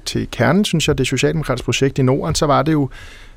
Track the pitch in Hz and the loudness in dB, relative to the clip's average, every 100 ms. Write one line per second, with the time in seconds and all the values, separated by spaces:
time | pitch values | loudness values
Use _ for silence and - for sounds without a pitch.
0 | - 117 110 - 117 180 202 160 - 139 | -8 -6 -6 0 2 2 2 0 0 0
1 | 127 131 147 156 143 120 - 120 135 139 | 0 0 0 0 -2 -4 -2 0 0 2
2 | 127 139 170 - 151 131 143 151 131 - | 2 2 0 0 2 2 2 0 0 -6
3 | - - - | -18 -20 -20